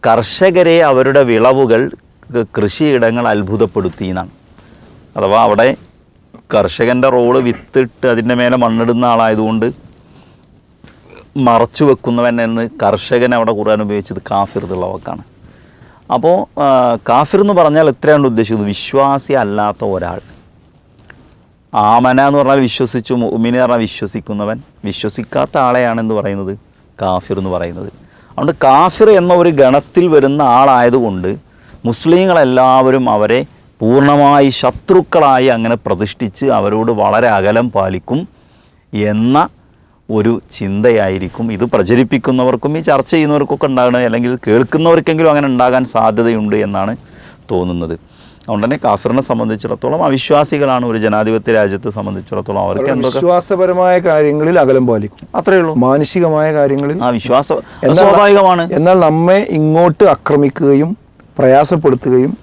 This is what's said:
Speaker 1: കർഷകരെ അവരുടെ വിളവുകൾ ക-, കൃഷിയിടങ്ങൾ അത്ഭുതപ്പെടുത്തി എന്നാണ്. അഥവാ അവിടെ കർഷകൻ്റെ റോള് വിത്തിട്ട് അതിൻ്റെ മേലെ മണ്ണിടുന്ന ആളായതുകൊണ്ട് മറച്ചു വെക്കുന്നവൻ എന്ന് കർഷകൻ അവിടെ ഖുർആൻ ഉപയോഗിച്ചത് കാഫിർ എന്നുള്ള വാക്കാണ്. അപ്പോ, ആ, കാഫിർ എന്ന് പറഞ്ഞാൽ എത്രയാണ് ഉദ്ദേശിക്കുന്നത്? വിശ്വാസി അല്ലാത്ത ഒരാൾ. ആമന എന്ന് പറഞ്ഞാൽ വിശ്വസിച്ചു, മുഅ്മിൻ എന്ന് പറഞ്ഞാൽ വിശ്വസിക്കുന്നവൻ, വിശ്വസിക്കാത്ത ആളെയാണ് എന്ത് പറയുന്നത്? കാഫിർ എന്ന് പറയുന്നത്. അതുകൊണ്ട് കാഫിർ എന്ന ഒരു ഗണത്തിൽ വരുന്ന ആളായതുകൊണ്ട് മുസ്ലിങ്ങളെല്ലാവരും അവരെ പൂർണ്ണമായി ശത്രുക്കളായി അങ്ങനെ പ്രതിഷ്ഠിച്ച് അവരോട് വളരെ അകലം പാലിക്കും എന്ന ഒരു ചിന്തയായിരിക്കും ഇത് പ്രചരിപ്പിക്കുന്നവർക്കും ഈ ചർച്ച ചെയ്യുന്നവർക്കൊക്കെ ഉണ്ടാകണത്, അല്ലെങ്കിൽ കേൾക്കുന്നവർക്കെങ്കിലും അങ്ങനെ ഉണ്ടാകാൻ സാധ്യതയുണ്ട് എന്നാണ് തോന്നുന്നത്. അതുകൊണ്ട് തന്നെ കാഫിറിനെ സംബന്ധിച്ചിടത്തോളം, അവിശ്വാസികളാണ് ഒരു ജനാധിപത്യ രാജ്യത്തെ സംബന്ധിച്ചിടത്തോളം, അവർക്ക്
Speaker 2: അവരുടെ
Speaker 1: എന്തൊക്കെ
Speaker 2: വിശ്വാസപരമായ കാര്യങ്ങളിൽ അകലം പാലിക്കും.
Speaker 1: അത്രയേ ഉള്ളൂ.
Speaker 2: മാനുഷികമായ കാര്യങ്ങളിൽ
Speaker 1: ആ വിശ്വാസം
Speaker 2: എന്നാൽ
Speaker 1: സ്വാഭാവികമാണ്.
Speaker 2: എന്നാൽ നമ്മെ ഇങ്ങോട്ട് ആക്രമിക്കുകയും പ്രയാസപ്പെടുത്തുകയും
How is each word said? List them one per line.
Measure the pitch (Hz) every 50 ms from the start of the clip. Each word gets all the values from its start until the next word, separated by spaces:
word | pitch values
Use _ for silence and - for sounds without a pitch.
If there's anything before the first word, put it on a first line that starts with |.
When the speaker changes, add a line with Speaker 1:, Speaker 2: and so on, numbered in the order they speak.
| -
Speaker 1:
കർഷകരെ | 113 113 113 113 - - - 185 190 175 180 180 170 165 170 165
അവരുടെ | 147 135 127 127 135 135 143 139
വിളവുകൾ | 120 117 110 110 127 131 135 139 117 113 113 131 - - - _ _ _ _ - - -
ക-, | 120 113 - _
കൃഷിയിടങ്ങൾ | 113 104 101 - - 156 151 139 120 117 113 113 120 120
അത്ഭുതപ്പെടുത്തി | 117 107 104 101 92 104 104 113 98 - 107 92 92 82 - 95
എന്നാണ്. | 92 92 92 92 - - _ _ _ - - - - - - - - - - - _ _
അഥവാ | - 101 98 101 113 113
അവിടെ | 110 104 104 113 131 139 - - _ _ _ _ _ _ _ _ _ _ - _ _ -
കർഷകൻ്റെ | 107 98 90 - - 120 117 123 127 127 135
റോള് | 127 123 120 120 123 135
വിത്തിട്ട് | 127 120 113 - - _ - 135 131 117 _ _ -
അതിൻ്റെ | 131 117 113 113 120 123
മേലെ | 120 123 123 127
മണ്ണിടുന്ന | 123 120 117 113 113 117 117 120 120 123
ആളായതുകൊണ്ട് | 120 117 113 113 113 110 107 110 110 110 113 110 123 135 - _ - _ _ _ _ _ - _ _ _ _ _ _ _ _ _ _ _ _ _ - _ _ _ _ - - - _ _
മറച്ചു | 143 135 123 117 113 117 117 - - 156
വെക്കുന്നവൻ | 139 131 117 - 127 120 117 120 120 120 120
എന്ന് | 117 113 113 117 113 113 - - 113
കർഷകൻ | 101 107 104 - - 127 120 120 123 123
അവിടെ | 117 113 110
ഖുർആൻ | 113 104 104 104 110 107
ഉപയോഗിച്ചത് | 107 101 104 104 95 - 95 95 - -
കാഫിർ | 104 98 98 98 - 98 85
എന്നുള്ള | 85 95 92 90
വാക്കാണ്. | 92 95 92 - - 85 - - _ _ _ - - - _ _ _ _ _ - - _ _ _ _ -
അപ്പോ, | 123 113 165 175 190 - _ _ -
ആ, | 147 139 131 131 127 123 117 113 - -
കാഫിർ | 117 131 147 143 - 190
എന്ന് | 202 202 202
പറഞ്ഞാൽ | 175 165 151 147 156 160 151
എത്രയാണ് | 123 _ - 143 151 147 139
ഉദ്ദേശിക്കുന്നത്? | 131 117 110 113 104 113 107 104
വിശ്വാസി | 101 101 - - - - 135 135 139 139 139 - - 143
അല്ലാത്ത | 131 113 101 101 104 104 104 101 _ 120
ഒരാൾ. | 104 95 92 87 85 90 101 - - - - _ _ _ _ _ _ _ _ _ _ _ _ - _ - _ _ _ _ _ _ _ _ _ _ _ -
ആമന | 113 104 104 113 117 123 127 127 135
എന്ന് | 139 139 139 143
പറഞ്ഞാൽ | 139 131 139 139
വിശ്വസിച്ചു, | 135 117 - - 131 120 - 123 113 - 131
മുഅ്മിൻ | 120 117 104 - 117 113
എന്ന് | 120 120 127
പറഞ്ഞാൽ | 127 120 120
വിശ്വസിക്കുന്നവൻ, | 117 113 101 - - 113 98 - 110 - - 107 101 104 104 113 123 135 _ _ _ -
വിശ്വസിക്കാത്ത | 202 - - - 214 - - 113 - - 139 135 127 -
ആളെയാണ് | 156 131 127 123 127 123 120 113 113
എന്ത് | 113 110 110
പറയുന്നത്? | 107 104 104 98 98 98 92 98 104 _ _ _ _ _ _ _ -
കാഫിർ | 98 95 92 90 - - 98
എന്ന് | 98 95 95
പറയുന്നത്. | 90 90 85 87 82 82 - - - - - - _ _ - _
അതുകൊണ്ട് | - - 139 151 160 - 143
കാഫിർ | 135 131 143 170 185 - - 220 214
എന്ന | 214 190 175 180 180
ഒരു | 175 175 175
ഗണത്തിൽ | 160 139 135 127 131 143 - - - 185 175
വരുന്ന | 180 156 147 135 135 139 147
ആളായതുകൊണ്ട് | 147 127 120 123 135 139 131 123 120 120 120 131 120 110 95 92 90 92 104 - _ _ _ _ _ - - - -
മുസ്ലിങ്ങളെല്ലാവരും | 117 117 - - 160 165 180 190 190 175 165 143 127 127 127 127 127 127 131 131 131 131 135 127 120
അവരെ | 110 104 104 107 113 127 147 - - _ _ _ _ _
പൂർണ്ണമായി | 110 110 123 135 139 143 147 143 143 139 143 143 139 139
ശത്രുക്കളായി | 127 - - 127 - - - - 190 185 170 - - 175 151 139 131 127 127
അങ്ങനെ | 135 123 113 113 113 117
പ്രതിഷ്ഠിച്ച് | 110 _ - 101 87 107 104 - _ 123 107 - - 139
അവരോട് | 135 120 107 98 101 104 110 113 117
വളരെ | 117 107 104 101 104 110 117
അകലം | 120 107 98 95 101 107 113 123 123
പാലിക്കും | 107 101 95 95 95 92 - - 120 151 180 - _ _ _ _ _ _ _ _ _ _ _ _ -
എന്ന | 107 104 104 104 107 113 123 131 147 175 - _ _ _ _ _ _ _ _ _ _ _ -
ഒരു | 107 110 104 113 117 98 - -
ചിന്തയായിരിക്കും | - - 107 98 98 101 107 123 117 110 101 95 95 95 92 - - - 117 113
ഇത് | 110 92 117
പ്രചരിപ്പിക്കുന്നവർക്കും | 120 - 110 98 90 117 120 135 110 143 131 - - 127 127 127 127 127 113 - 143 151
ഈ | 160
ചർച്ച | 156 165 147 135 131 -
ചെയ്യുന്നവർക്കൊക്കെ | - 165 156 147 147 147 143 - 147 139 156
ഉണ്ടാകണത്, | 147 135 127 123 123 123 123 123
അല്ലെങ്കിൽ | 117 113 117 120 120 127 123 -
കേൾക്കുന്നവർക്കെങ്കിലും | - 104 120 127 - - 156 160 165 170 165 151 - 160 156 160 156
അങ്ങനെ | 147 147 143
ഉണ്ടാകാൻ | 139 127 123 123 127 127 127 127
സാധ്യതയുണ്ട് | 123 - 113 113 110 107 107 117 117 117 110 107 104 104
എന്നാണ് | 107 104 101 101 95 98 104 117 - - - - - - - - _ _ -
തോന്നുന്നത്. | 107 92 90 90 87 87 85 82 82
അതുകൊണ്ട് | 80 _ _ - _ - - - _ - - 110 104 104
തന്നെ | 117 143 151 -
കാഫിറിനെ | 127 104 101 - 120 113 131
സംബന്ധിച്ചിടത്തോളം, | 131 - 127 113 113 110 110 104 - 117 113 113 - 131 143 165 175
അവിശ്വാസികളാണ് | 151 135 131 - - 151 147 147 143 - 147 143 135 127 123 123
ഒരു | 120 113
ജനാധിപത്യ | 110 107 110 104 107 107 110 113 110 98 -
രാജ്യത്തെ | 113 110 104 101 98 98 - 120
സംബന്ധിച്ചിടത്തോളം, | 101 110 101 101 98 95 95 - - 98 98 - 101 98
അവർക്ക് | 95 92 92 92
Speaker 2:
അവരുടെ | 131 139
Speaker 1:
എന്തൊക്കെ | 135 127 123 131 127
Speaker 2:
വിശ്വാസപരമായ | 135 175 175 175 175 175 - 202 180 185 180 180 180 185 180 180
കാര്യങ്ങളിൽ | 180 170 175 160 151 151 147 143 151 151 160 175 175
അകലം | 143 131 131 131 127
പാലിക്കും. | 123 117 107 104 104 - - - - -
Speaker 1:
അത്രയേ | - 170 - 190 185
ഉള്ളൂ. | 170 160 156
Speaker 2:
മാനുഷികമായ | 123 123 127 135 147 151 - - 185 175 165 156 151 151 156 156
കാര്യങ്ങളിൽ | 151 143 139 139 135 143 139 156 185 120
Speaker 1:
ആ | 123
വിശ്വാസം | 123 113 - 123 123 131 143 - 160
Speaker 2:
എന്നാൽ | - - - - - - - 156
Speaker 1:
സ്വാഭാവികമാണ്. | 175 196 202 202 196 208 202 202 202 196 190 180 175 170 170 185
Speaker 2:
എന്നാൽ | 160 156 175 185 185
നമ്മെ | 170 156 156 160 165 175 185 196 208 -
ഇങ്ങോട്ട് | - 156 156 156 156 165 175 180 160 - 208
ആക്രമിക്കുകയും | 190 143 - - - 151 143 143 139 135 - 156 139 143 135 151 165 202 - _ _ _ _ - _ _ -
പ്രയാസപ്പെടുത്തുകയും | 131 127 131 139 151 - 185 160 156 143 131 127 - 127 127 127 127 139 - -